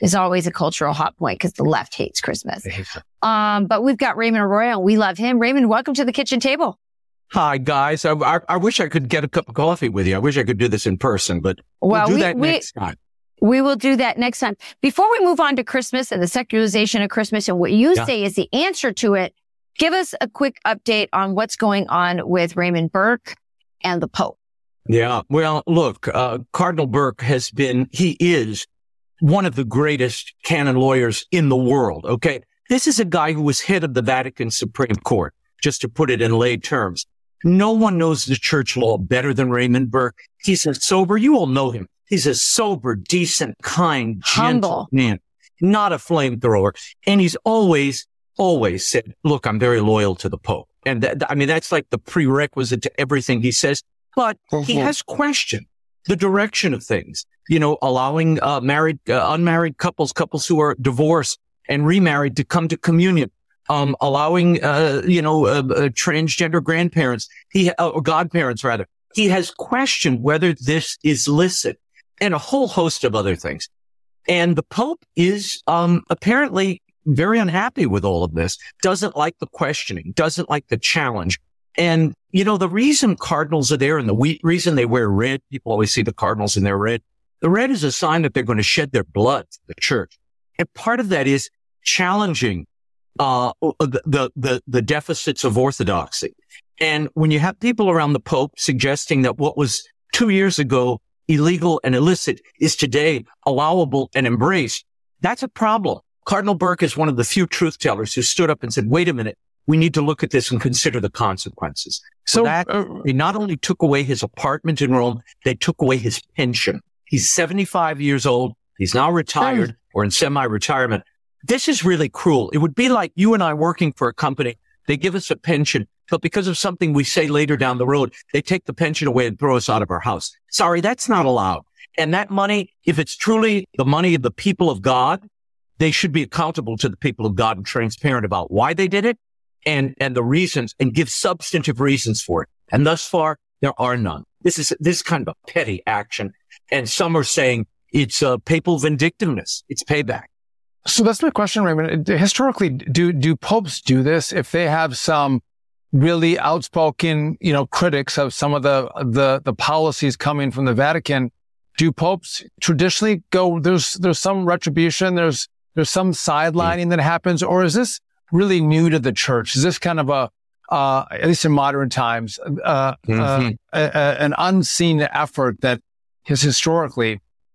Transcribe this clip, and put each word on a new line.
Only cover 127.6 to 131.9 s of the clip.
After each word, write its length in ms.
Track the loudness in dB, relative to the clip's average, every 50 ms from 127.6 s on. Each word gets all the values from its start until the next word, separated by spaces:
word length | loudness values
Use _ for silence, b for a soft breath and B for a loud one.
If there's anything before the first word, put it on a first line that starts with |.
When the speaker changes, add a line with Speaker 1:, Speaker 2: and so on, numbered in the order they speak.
| 0 -2 -2 0
Speaker 3:
the 80 | 0
road, 260 | 0 0 0 0 -2 B B B _
they 100 | -4 -4
take 220 | -2 -2 -4 -4 -4
the 80 | -8 -4
pension 340 | -2 -2 -2 -2 -2 -2 0
away 180 | 2 2 0
and 120 | 0 -2 -2
throw 180 | 0 0 2
us 120 | 2 0 0
out 100 | 0 0
of 80 | 0 -2
our 100 | -4 -4
house. 300 | -4 -4 -4 -4 -6 -10 -14 _ _ _
Sorry, 300 | -2 0 0 2 2 0
that's 260 | 0 -2 -2 -2 -2 0
not 160 | 0 2 2
allowed. 360 | 2 2 2 0 0 -2 -4 -8 B B B B B